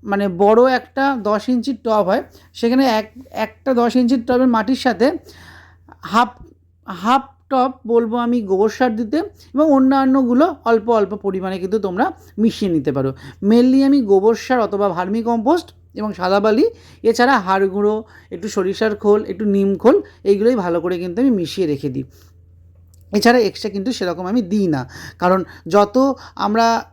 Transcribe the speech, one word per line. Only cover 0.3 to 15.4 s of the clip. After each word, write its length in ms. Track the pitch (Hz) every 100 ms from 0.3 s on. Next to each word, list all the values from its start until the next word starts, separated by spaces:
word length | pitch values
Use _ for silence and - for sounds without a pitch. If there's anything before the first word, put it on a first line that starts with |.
| 175
বড় 180 | 202 220 254 254
একটা 240 | 247 - 269 269 208
দশ 140 | 208 226
ইঞ্চির 280 | 254 233 233
টব 220 | 233 214 185
হয় 120 | 226 - - _
সেখানে 300 | - 233 254 269 220
এক, 80 | 214 247 - - 220
একটা 260 | - -
দশ 180 | 247 240 247
ইঞ্চির 260 | 240 254 226
টবের 240 | 247 262 226
মাটির 240 | 214 262 254
সাথে 220 | 185 254 339 - - - - - _ _ -
হাফ, 280 | - 214 240 - - _ _ _ -
হাফ 360 | 180 202 262 262 _ _
টব 220 | 262 254 262 220
বলবো 280 | 233 233 240
আমি 200 | 240 240
গোবর 280 | 202 190 220
সার 220 | - 254 220
দিতে 220 | 220 294 392 - -
এবং 120 | 262 311 277
অন্যান্যগুলো 680 | 262 269 269 269 247 240 339 311 -
অল্প 220 | 226 214
অল্প 220 | 226 196 202 196
পরিমাণে 320 | 190 185 190
কিন্তু 180 | 185 214
তোমরা 260 | 196 185 285 - - -
মিশিয়ে 340 | 220 - 202
নিতে 200 | 160 139
পারো। 180 | 139 135 131 - -
mainly 360 | 196 233 254 269
আমি 160 | 269 285
গোবর 340 | 214 196 208 226
সার 240 | - 254 214
অথবা 200 | 196 202
ভার্মি 320 | 170 185 220
কম্পোস্ট 440 | 226 233